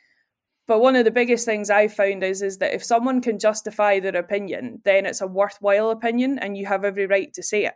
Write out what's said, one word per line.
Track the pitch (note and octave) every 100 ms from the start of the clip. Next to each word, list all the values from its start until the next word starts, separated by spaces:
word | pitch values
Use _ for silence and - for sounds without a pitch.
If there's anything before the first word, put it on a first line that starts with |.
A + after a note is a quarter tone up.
| _ _ _ _ _ _ -
But | A3
one | B3+
of | C4
the | A3
biggest | A#3+ A#3+ A#3
things | A#3 G#3+ G3+
I've | G#3 G#3+
found | G#3+ G3 G3
is, | F#3+ G3
is | G3 F#3+
that | F#3
if | F3
someone | - A#3 B3 B3+
can | A#3+ G#3
justify | G#3+ G#3+ G#3+ G#3+ G#3 G3
their | F#3+ F3+
opinion, | F3 G3+ G3 G2+ A#2+ A2
then | G3+ G3 F#3+
it's | -
a | F#3+
worthwhile | F#3 G3+ - G3+ G3+ A3
opinion | A3+ A#3 A#3+ C4 C#4
and | G3+ G3+
you | G3
have | G3
every | G3+ G3 G3
right | G3 -
to | -
say | - G#3+
it. | D#3+